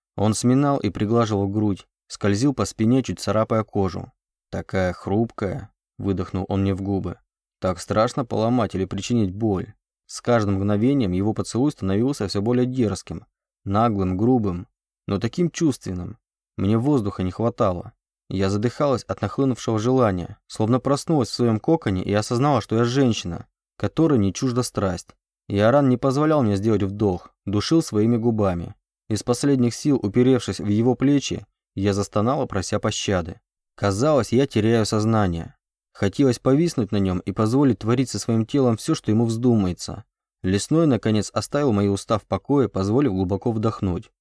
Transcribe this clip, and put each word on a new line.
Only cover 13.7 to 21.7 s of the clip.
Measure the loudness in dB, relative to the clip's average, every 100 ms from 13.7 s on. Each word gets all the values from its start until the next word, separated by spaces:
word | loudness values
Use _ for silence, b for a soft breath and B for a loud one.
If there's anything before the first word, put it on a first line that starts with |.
| 2 2 2 0 0
грубым, | 2 2 0 -4 -8 _ _ _ -6
но | -4
таким | -4 -2 -4
чувственным. | 0 -2 -2 -6 -8 -10 -14 _ _ _ -4
Мне | 0 2
воздуха | 2 2 0 -4
не | -4
хватало. | -2 -4 0 0 -2 -8 -20 _ _ -8
Я | -2 0
задыхалась | 0 -2 0 0 0
от | -4 -6
нахлынувшего | -4 0 0 0 -2 -2
желания, | 2 2 2 0 -6 -12 _
словно | -4 0 0
проснулась | 0 -2 0 0 0
в |
своём | 0 0 0
коконе | 0